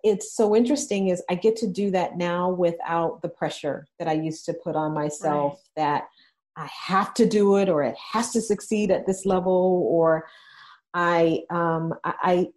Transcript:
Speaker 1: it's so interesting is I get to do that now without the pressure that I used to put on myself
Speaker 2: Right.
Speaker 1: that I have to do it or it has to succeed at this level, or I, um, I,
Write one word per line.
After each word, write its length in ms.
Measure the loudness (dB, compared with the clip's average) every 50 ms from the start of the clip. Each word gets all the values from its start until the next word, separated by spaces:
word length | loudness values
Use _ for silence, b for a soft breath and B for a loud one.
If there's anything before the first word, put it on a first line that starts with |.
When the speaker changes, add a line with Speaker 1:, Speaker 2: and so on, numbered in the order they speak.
| 0
Speaker 1:
it's 280 | 0 0 0 -4 -8
so 220 | -2 0 2 4 4
interesting 540 | 4 4 4 2 -2 -2 -4 -2 0 0 0
is 160 | 0 -2 -2 -4
I 60 | -4
get 220 | 0 2 0 2
to 100 | 2 -4
do 240 | -4 -2 -2 -2 0
that 260 | 0 0 0 -2 -2
now 340 | -4 -2 -2 0 0 0 0
without 680 | 0 2 0 0 0 -2 -6 -4 -2 0 -2 -2 -4 -6
the 60 | -10 -10
pressure 600 | -6 -6 -6 -6 -6 -6 -6 -6 -6 -6 -10 _ _ _
that 80 | -4
I 60 | -2
used 320 | -2 -2 -2 -4 -6 -8 -8
to 80 | -8 -8
put 220 | -6 -6 -4 -4
on 180 | -2 -2 -2 -2
myself 600 | -2 -4 -4 -6 -4 -2 -2 0 0 0 -2 -4
Speaker 2:
Right. 300 | -6 _ _ _ -4 -2
Speaker 1:
that 240 | -2 -2 -2 -4 -8 b b b b b b _ _ _
I 120 | -16 -16 -14 -14 -14 -6
have 280 | -2 0 0 0 0 2
to 120 | 2 4
do 300 | 4 6 4 4 6 6
it 120 | 4 4 4
or 140 | 2 2
it 140 | 2 0 -2 -6 -12 -4
has 180 | -2 -2 -2 0
to 80 | -2 -2
succeed 500 | 0 0 -2 -4 -2 -4 -2 0 2 2
at 140 | 2 0 2
this 200 | -2 -4 -2 0
level, 600 | 0 0 2 2 2 2 4 4 4 2 2 2 2
or 360 | 2 4 4 4 2 2 B B B B B B B B B B B B B _ -4
I, 480 | 0 0 2 4 4 4 4 2 0 -4 -4
um, 440 | -4 -2 0 0 0 -2 -2 -4 -6 -6
I, 460 | -6 -8 -6 -2 0 2 2 2 0 -2 -4